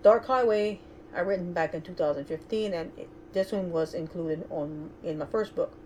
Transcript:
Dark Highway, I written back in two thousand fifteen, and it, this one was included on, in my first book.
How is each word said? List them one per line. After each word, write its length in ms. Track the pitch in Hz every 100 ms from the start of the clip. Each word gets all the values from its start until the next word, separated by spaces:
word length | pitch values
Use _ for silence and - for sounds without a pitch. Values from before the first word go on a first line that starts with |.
Dark 220 | 202 226
Highway, 560 | - 262 240 214 208 202 - - -
I 60 | -
written 320 | 185 196 175
back 220 | 170 160
in 80 | 160
two 100 | 156
thousand 320 | 175 151 143
fifteen, 480 | 139 160 - 220 214
and 180 | 170 160 -
it, 120 | - - -
this 180 | 190 190
one 180 | 202 185
was 220 | 165 160
included 540 | 175 160 175 165 156 -
on, 400 | 160 147 151 156 -
in 160 | 170 156
my 80 | 143
first 280 | 220 208
book. 220 | - - -